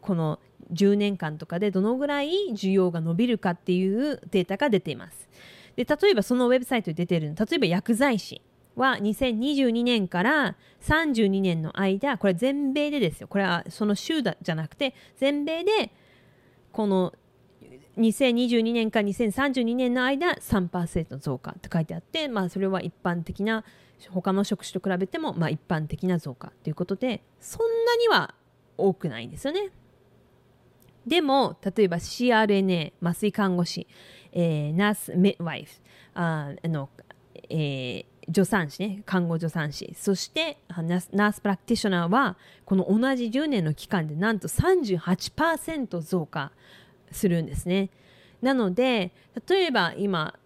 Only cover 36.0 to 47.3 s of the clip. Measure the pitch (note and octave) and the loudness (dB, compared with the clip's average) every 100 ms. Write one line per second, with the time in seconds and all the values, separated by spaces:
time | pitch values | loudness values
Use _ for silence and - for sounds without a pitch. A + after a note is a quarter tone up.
36 | - - E3+ D#3+ C#3+ C#3 E3 D#3 C#3 - | -16 -4 -2 -2 -6 -6 -4 -4 -6 -14
37 | - - _ - - D#3+ D3+ C3+ B2 F#2+ | -20 -20 _ -20 -6 -2 -2 -2 -6 -8
38 | - _ - E3+ F3+ G#3 D#3 - G3+ G3 | -12 _ -2 0 2 2 -2 -6 -6 -6
39 | - F#3 E3+ E3 E3 E3 D3 C#3+ - - | -2 0 0 -2 -2 -4 -6 -6 -14 -6
40 | - F#3+ - - D#4+ C#4+ _ F3+ E3 F3 | -2 -2 -2 -4 -4 -6 _ -8 -2 -2
41 | - G3 G#3 G#3 G3+ F#3+ - A3+ G#3 F3+ | -2 0 2 0 -2 -4 -2 -2 2 0
42 | E3+ A3 C4+ F#3 - - - F#3+ - G#3+ | 2 2 2 -2 -16 -20 0 0 2 2
43 | C4 C4 A#3+ A#3+ D#4 B3 D#3 D3 - G3 | 2 0 -2 -2 0 0 0 -2 -2 -2
44 | D#3 D3+ G#3 A3 D#3 - E4+ F#4+ A#3+ F3+ | -2 -2 0 0 -4 0 2 2 2 -2
45 | F3 F#3 - - D#4+ D#4+ - D#4+ B3 F3 | 0 -2 -2 -2 0 0 -4 -6 -6 -6
46 | D#3 F3+ D3+ D#3+ C#3 _ - - - _ | -2 -4 -2 -6 -8 _ -20 -20 -20 _
47 | _ - G3 | _ -2 0